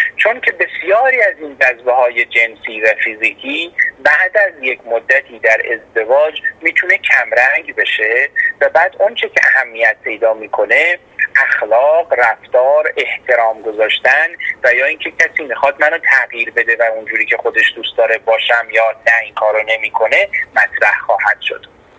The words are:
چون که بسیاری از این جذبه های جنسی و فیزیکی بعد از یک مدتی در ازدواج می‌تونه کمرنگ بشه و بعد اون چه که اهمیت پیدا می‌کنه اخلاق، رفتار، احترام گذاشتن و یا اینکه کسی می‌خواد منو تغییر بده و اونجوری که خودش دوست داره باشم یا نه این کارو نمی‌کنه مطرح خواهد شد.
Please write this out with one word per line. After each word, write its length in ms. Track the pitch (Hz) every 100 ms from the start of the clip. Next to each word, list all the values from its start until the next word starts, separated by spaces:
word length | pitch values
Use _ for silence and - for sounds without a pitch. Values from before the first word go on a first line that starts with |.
| - -
چون 240 | 214 247
که 120 | -
بسیاری 680 | - 170 - 165 214 269 254
از 120 | 202 165
این 180 | 151 131
جذبه 340 | 127 120 123
های 320 | 127 123 120
جنسی 560 | 117 117 117 107 117 110
و 140 | 110 107
فیزیکی 680 | 117 107 110 - 131 151 170 - - -
بعد 340 | 139 151 185 214
از 140 | 196 156
یک 180 | 131 123 -
مدتی 520 | 117 - 135 - 113
در 220 | 110 110 -
ازدواج 680 | 113 - 113 110 139 156 156 - -
می‌تونه 380 | 165 170 180 190
کمرنگ 760 | - 143 117 113 131 147 - 110
بشه 540 | 110 - 107 120 143 - - -
و 80 | 139
بعد 280 | 156 185 -
اون 160 | 202
چه 140 | 233 143
که 120 | 160 135
اهمیت 420 | 131 120 113 113 110
پیدا 300 | 123 107 113
می‌کنه 640 | 110 107 113 104 131 170 175 _ - - -
اخلاق، 760 | 131 - 107 117 143 160 170 123
رفتار، 760 | 120 110 - 123 131 151 151 -
احترام 680 | 123 - - 120 113 110
گذاشتن 680 | 110 107 110 - 127 139 160 170 - -
و 100 | 127
یا 120 | 123 139
اینکه 240 | 156 165
کسی 320 | - 160 -
می‌خواد 380 | 143 110 143 139
منو 180 | 151 165
تغییر 520 | - 131 120 120 117
بده 260 | 117 113 117
و 60 |
اونجوری 440 | 113 110 110 113 110
که 100 | 113
خودش 360 | 117 - - 117
دوست 200 | 107 -
داره 220 | 113 113
باشم 480 | - 110 - 120 113
یا 260 | 113 113 107 117
نه 60 | 117
این 120 | 107
کارو 280 | - 107 110 107
نمی‌کنه 640 | 110 110 113 110 156 202 - -
مطرح 440 | - - - 107 101 -
خواهد 340 | 104 104 104
شد. 260 | - - - _ _